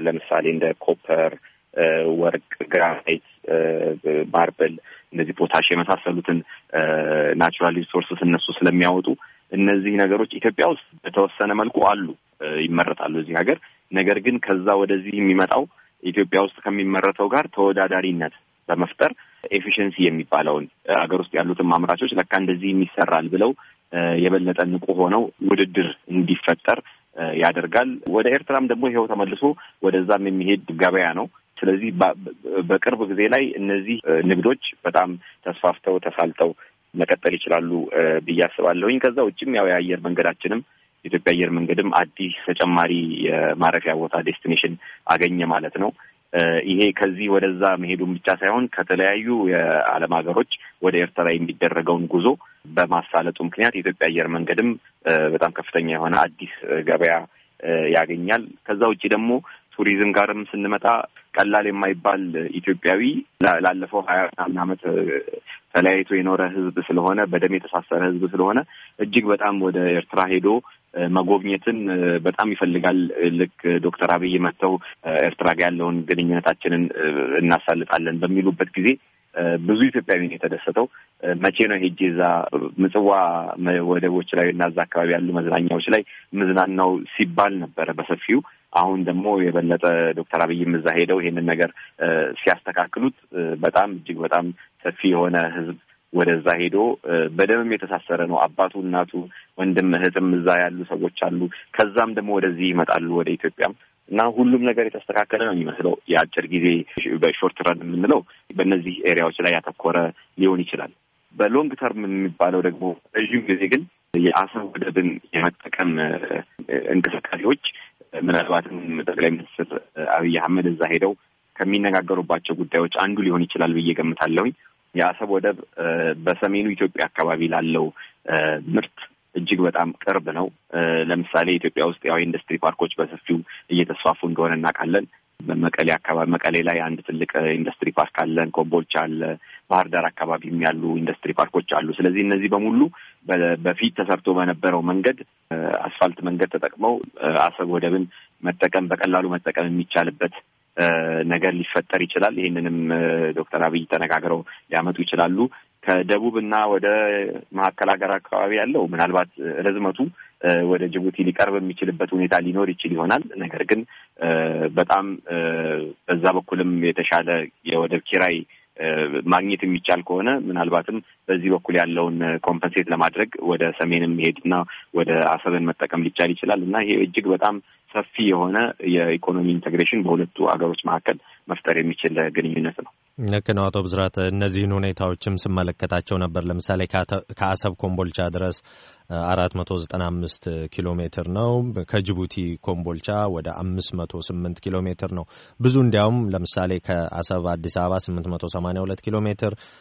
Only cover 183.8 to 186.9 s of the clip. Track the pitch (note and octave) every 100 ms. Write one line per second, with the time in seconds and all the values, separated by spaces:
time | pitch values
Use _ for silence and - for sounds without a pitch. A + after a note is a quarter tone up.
183.8 | F#2 F#2+ F#2+ - F#2 G2 G2+ F#2+ G2+ G2
184.8 | G2 F2+ F#2 F2+ - F#2+ G2 F#2 F2+ F2
185.8 | F2+ F2+ - F#2+ F2+ E2+ E2+ F2 - F#2
186.8 | F2+